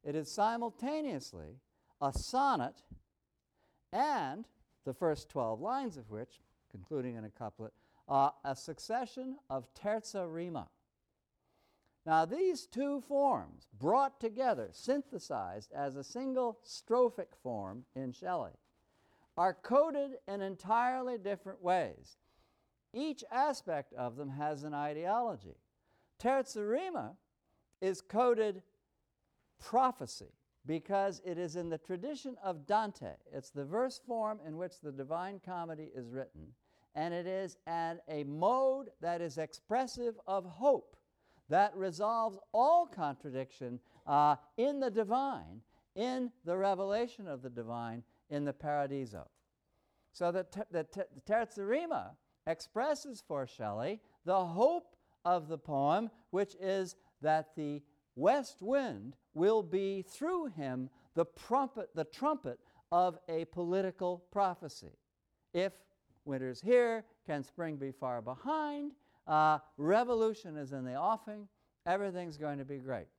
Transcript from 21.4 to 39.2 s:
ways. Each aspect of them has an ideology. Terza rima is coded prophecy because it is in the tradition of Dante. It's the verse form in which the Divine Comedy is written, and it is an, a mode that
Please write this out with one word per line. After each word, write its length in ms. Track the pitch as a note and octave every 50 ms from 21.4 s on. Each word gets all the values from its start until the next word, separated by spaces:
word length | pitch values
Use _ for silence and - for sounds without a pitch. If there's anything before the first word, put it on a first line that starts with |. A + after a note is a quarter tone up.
| - F#3+ F#3+ -
ways. 560 | F3 F3+ F#3 F3+ D3+ G#2 C#2 B1 C2+ - - _ _ _ _ _ _ _ _ _ _ _ _ _ _ _
Each 320 | - A#3 D4 D#4+ C#4 - A3+ -
aspect 640 | A3+ B3+ C#4 D4+ C4 - - F#3 D#3+ C#3+ C#3 _ -
of 220 | B2 B2 A#2+ A#2
them 120 | C3+ D3 C#3
has 360 | C3+ C#3 D3+ D3+ D3+ C#3 C#3+
an 100 | D3+ D3+
ideology. 840 | C#3+ D3 D3 D3+ D3+ E3+ F3+ G#3 A#3 B3 A3+ F3 A2 F#2+ F2 - _ _ _ _ _ _ _ _ _ _ _ _ _
Terza 460 | - A#3+ C4+ C4+ B3 - - A3 G#3 G#3
rima 460 | A#3 D4 F#4 F#4+ E4+ F3+ A#2 A2+ F3 _ _ _ _ _ _ _ _ _ _ _ _ _
is 220 | F#3 F#3+ F#3 F#3+
coded 580 | - - - G#3+ B3+ B3 A#3+ A3 A3 G#3+ F#3 F#3+ - _ _ _ _ _ _ _ _ _ _ _ _ _ _ _ _ _ _ _
prophecy 760 | - - - B3 C4 C4 - - C#3 A2 - - G2+ - _ _ _ _ _ _ _
because 560 | C#3 D#3+ D#3+ D#3+ - G3 G3 G3 G3 F3+ - -
it 140 | F#3 E3+ E3
is 180 | F3+ D#3+ D3+
in 140 | F3 E3+ E3+
the 80 | E3 D#3
tradition 580 | - - F#3 F3+ F#3+ C#4+ D4+ C4 - C4+ B3 -
of 240 | G3 F#3+ F3 D#3 C#3
Dante. 480 | D#3 G#3 G#3+ A3 G#3 - - B2+ F#2 C#2+ - _ -
It's 180 | D3+ C#3 B2+ -
the 140 | - C#3+ C#3
verse 360 | C#3 F3 A3+ B3+ C4 B3 - _
form 340 | A#3+ A#3 A3+ G#3+ G#3+ G#3+ G#3+ G#3+
in 100 | D#3+ D#3
which 240 | D#3+ F3+ F3+ F3+ -
the 100 | - D3
Divine 480 | C3+ C3+ C3+ C3+ D#3+ E3+ F3+ G3 G3+ F#3+ -
Comedy 460 | F3+ F#3 F3 E3+ E3 D#3+ D3+ D#3 - -
is 160 | C3 A#2+ A#2
written, 380 | B2 C3 C3 - _ D3+ D#3 - B2 _ _ _ _ _ _ _ _
and 200 | D3 D#3 F3 E3+
it 120 | F3 F3
is 300 | F#3 F#3 F#3+ G3 F3+ F#3 _ _
an, 340 | D#3+ E3+ E3+ E3 E3 E3+ E3 - -
a 160 | D#3+ D3 D3
mode 640 | C#3 D3 D#3 F3 G#3 B3 C4 C4+ C4 C4+ C4+ C4+ G#3+ - _
that 200 | D#3+ E3+ F3 E3+